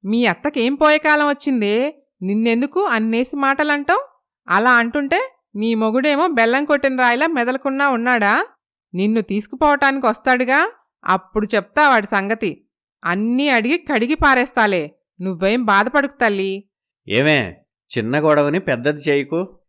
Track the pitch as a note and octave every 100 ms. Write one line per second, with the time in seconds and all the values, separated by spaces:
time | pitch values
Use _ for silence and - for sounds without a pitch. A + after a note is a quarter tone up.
0 | G3 A#3 A#3 E3+ D4 D4 A#3 C#4 D4+ D4+
1 | D4+ D4+ D4 C#4+ D4 B3+ G3+ A3 C#4+ -
2 | _ _ F#3 G#3 A#3 A3+ C#4+ F4+ G4 A3+
3 | A3 A#3 B3+ C#4+ C4+ C#4 D4+ C#4+ C#4+ G4+
4 | C#5+ _ _ _ - F#3 A#3+ A#3+ A#3 D4
5 | C#4 E4+ C5 _ _ G3+ A3+ A3+ A3 A#3+
6 | D4 C#4+ F4+ C4 A3+ C4 D4 C#4+ C4+ B3+
7 | B3 A#3+ E4 D4 A#3+ C4 C#4 C4+ C#4+ A#3+
8 | A#3+ A#3+ G3+ B3 A4 _ _ _ _ F3
9 | G3+ A3+ - G3+ - C4 D4+ C#4+ C#4 C4+
10 | B3 - C4 B3 B3 C#4 G4 - _ _
11 | - F#3 _ A3 G#3+ G#3+ G3 - D4 A#3+
12 | G#3 G3+ G3 A3 G3+ - _ _ _ _
13 | - F#3 A3 B3 C#4+ B3 A3+ E4+ - C4
14 | A#3+ D#4 C#4+ B3+ B3+ - G#3+ F#3 D3+ _
15 | _ _ F#3 F3 F#3+ A#3+ A3 G3 G#3+ D4
16 | C#4 - A#3 G3 F#3+ G3 _ _ _ _
17 | - G#2+ D3 D3 G2 - _ _ _ B2
18 | A2 C#3+ D3+ D3 C#3+ E3+ F#3+ B2 C3+ D3
19 | D3+ C#3+ C#3 E3 F#3 -